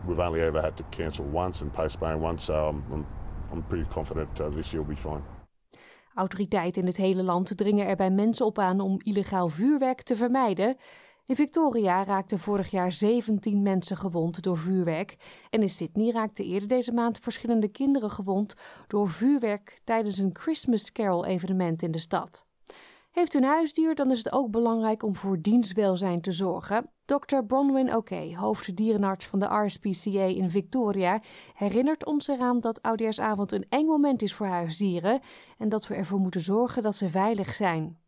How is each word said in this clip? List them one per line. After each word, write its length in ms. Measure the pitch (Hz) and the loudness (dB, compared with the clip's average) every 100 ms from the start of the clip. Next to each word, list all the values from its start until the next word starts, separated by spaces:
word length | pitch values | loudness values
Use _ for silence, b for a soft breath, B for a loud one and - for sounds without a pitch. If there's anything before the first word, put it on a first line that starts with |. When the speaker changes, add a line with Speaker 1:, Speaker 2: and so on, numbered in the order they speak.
| 87 | -2
Speaker 1:
we've 200 | 85 87 | 0 0
only 160 | 80 | 2
ever 200 | 82 78 | 2 2
had 140 | 78 78 | -2 -4
to 80 | 78 | -12
cancel 360 | - 80 76 71 | -6 -6 -4 -4
once 320 | 80 92 85 | -2 -2 -4
and 80 | 76 | -6
postpone 480 | 78 80 - 82 78 | -2 -4 -2 -2 -2
once, 240 | 80 82 | -2 -4
so 100 | - | -2
I'm, 300 | 78 76 76 69 | 0 0 -2 -6
I'm, 140 | 76 71 - - - - | -8 -8 -10 -10 -10 -8
I'm 100 | 80 80 | -8 -4
pretty 200 | 87 78 | -4 -4
confident, 460 | - 73 78 76 - | -6 -4 -4 -6 -4
uh, 100 | 76 | -4
this 220 | 73 76 | -4 -4
year 140 | 80 73 | -6 -4
will 100 | 73 | -6
be 60 | |
fine. 200 | 78 76 71 - - _ _ B B B B | -6 -8 -10 -18 -20 _ _ B B B B
Speaker 2:
Autoriteiten 680 | - 190 185 185 202 170 185 | -4 -4 -2 0 0 0 0
in 60 | 180 | -2
het 100 | 185 | 0
hele 260 | 190 185 | 0 2
land 340 | 185 175 190 190 | 2 0 -2 0
dringen 300 | 202 208 190 | 2 2 2
er 80 | 190 | 0
bij 160 | 185 | 2
mensen 340 | 190 214 226 226 | 4 2 2 0
op 140 | 220 | 2
aan 200 | 185 190 | 2 2
om 180 | 190 190 | 0 -2
illegaal 460 | - 202 196 190 175 | 0 -2 0 0 0
vuurwerk 520 | 151 247 294 262 254 | 2 2 4 2 -2
te 140 | - 170 | -2 0
vermijden. 600 | 240 262 240 180 214 262 B B B B - | 2 2 2 2 0 0 B B B B -4
In 100 | 262 | 0
Victoria 680 | 294 339 302 233 196 180 | 2 4 2 4 2 2
raakten 360 | 196 196 190 196 | 2 -2 0 -4
vorig 320 | 208 202 180 | 0 0 0
jaar 200 | 196 180 | 0 0
zeventien 680 | 175 208 240 233 208 214 202 | 2 2 2 2 0 2 2
mensen 360 | 202 190 175 170 | 2 2 0 -4
gewond 440 | 196 170 165 170 | -2 0 -2 -2
door 160 | 185 170 | -2 -2
vuurwerk. 600 | 170 190 170 160 202 - B B B | 0 2 2 -2 -6 -10 B B B
En 120 | 226 | 0
in 80 | 202 | 2
Sydney 420 | - 160 202 226 | 0 -4 0 0
raakten 340 | 233 214 - 196 | 0 -2 -4 -4
eerder 220 | 185 202 | -4 2
deze 240 | 254 247 | 0 2
maand 280 | 233 233 226 | 0 0 -2
verschillende 480 | 240 - 233 233 214 | -6 -6 0 2 2
kinderen 440 | - 277 277 208 | 0 2 2 0
gewond 420 | - 190 190 208 - B B B | -4 -2 0 -2 -6 B B B
door 220 | 202 202 | 0 0
vuurwerk 720 | 156 247 285 226 208 - - | 2 2 4 2 -2 -6 -14
tijdens 340 | - 226 208 190 | -2 0 0 0
een 120 | 196 | 0
Christmas 580 | 175 - 311 - 220 - | 0 -4 -2 2 0 0
Carol 340 | - 208 175 - | -2 0 2 0
evenement 560 | 185 180 185 175 165 | -2 0 0 0 0
in 100 | 170 | -2
de 80 | 160 | -4
stad. 460 | - 185 - - _ _ - B B B B | -2 -4 -4 -16 _ _ -20 B B B B
Heeft 220 | - 349 | -2 2
u 40 | 285 | 2
een 60 | |
huisdier, 520 | 262 311 320 - 320 311 | 4 4 2 2 0 2
dan 160 | 262 | 2
is 60 | 247 | 0
het 140 | 214 | 0
ook 200 | 262 247 | 0 0
belangrijk 520 | 226 233 226 220 220 | 2 2 2 0 0
om 120 | 220 180 | -2 -4
voor 260 | 196 185 | -2 0
dienswelzijn 800 | 180 240 208 185 202 180 190 175 | 4 4 4 2 2 2 0 -2
te 100 | 180 | -2
zorgen. 580 | 170 190 175 - 208 - _ - | -2 -2 -4 -2 -4 -4 _ -2
Dokter 400 | 277 - 277 208 | -2 2 0 2
Bronwyn 500 | 262 277 269 262 226 | 2 2 2 2 0
Oke, 400 | 220 180 156 170 | -2 -8 -8 -4
hoofddierenarts 880 | 208 214 - 180 220 208 196 190 - | -2 -2 -6 -2 2 2 2 -2 -4
van 140 | 196 | -2
de 60 | 202 | 0
R 240 | 208 208 | 0 0
S 80 | - | -2
P 60 | |
C 220 | 202 185 214 196 | -4 -2 -2 0
A 100 | 190 | 0
in 240 | 185 185 | 2 0
Victoria, 720 | 190 - 262 214 196 180 214 B B B | 0 0 0 0 2 2 0 B B B
herinnert 520 | - 202 208 269 311 - | -4 0 2 2 0 0
ons 220 | 294 285 | -2 0
eraan 320 | 262 247 247 | 0 2 2
dat 220 | 226 226 | 0 -2
Oudejaarsavond 720 | 233 220 220 214 220 202 202 | -2 0 -2 0 -2 0 -2
een 140 | 208 - | -2 -2
eng 160 | 262 311 | 0 2
moment 360 | 311 285 262 | 4 4 2
is 120 | 208 | -2
voor 120 | - 202 | -2 -2
huisdieren 760 | 175 170 165 196 175 180 262 B B B B | -2 -2 0 0 0 0 0 B B B B
en 120 | 214 | -2
dat 180 | 214 - | -2 -4
we 80 | 196 | -6
ervoor 240 | 165 196 | -2 0
moeten 220 | 185 180 | 0 -2
zorgen 400 | 165 208 240 247 | 0 2 2 0
dat 140 | 214 202 | -2 -2
ze 140 | 190 | -2
veilig 440 | 185 202 220 185 | 2 2 0 -4
zijn. 440 | - 196 160 156 165 | -2 0 0 -4 -10